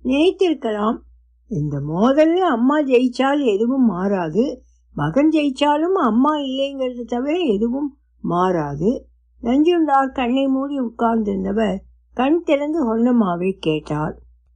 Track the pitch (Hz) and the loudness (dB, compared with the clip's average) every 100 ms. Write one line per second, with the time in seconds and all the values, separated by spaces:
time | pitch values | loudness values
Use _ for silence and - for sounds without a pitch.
0 | 247 277 349 370 359 302 233 208 214 254 | -2 2 2 2 0 0 -4 -2 -2 -2
1 | - - _ _ - 180 147 143 143 165 | -8 -20 _ _ -8 -4 -4 -4 -4 0
2 | 233 277 311 349 359 233 254 302 277 247 | 2 4 4 4 2 2 2 2 2 2
3 | 254 240 269 294 262 196 233 269 240 175 | 2 0 0 2 0 0 0 2 2 2
4 | 196 196 165 165 269 - _ _ _ - | -2 -2 -2 0 -2 -4 _ _ _ -4
5 | 147 180 311 311 294 262 294 294 330 381 | -2 2 2 2 0 0 0 2 2 2
6 | 254 220 277 302 277 262 277 277 254 247 | 2 2 2 0 -4 -4 -4 -4 -6 -6
7 | 233 240 277 339 320 196 233 262 285 - | -6 -4 -2 -2 0 0 -2 -2 -6 -10
8 | _ _ 175 170 185 175 147 143 185 269 | _ _ -4 0 0 0 -4 -2 -2 -2
9 | - _ _ - 233 269 311 349 302 269 | -8 _ _ -10 -2 2 2 2 2 2
10 | 269 262 240 262 277 262 277 285 233 - | 0 -2 -2 0 0 0 -2 -4 -6 -2
11 | 233 226 208 196 190 208 214 190 - _ | 0 0 -2 -2 -4 -2 -2 -4 -10 _
12 | _ - 262 339 349 285 294 320 240 226 | _ -4 0 0 0 -2 0 -2 -2 0
13 | 240 240 196 170 185 190 160 156 151 151 | 2 2 0 0 -4 -4 -2 -2 -4 -4
14 | 156 - - _ _ | -4 -8 -18 _ _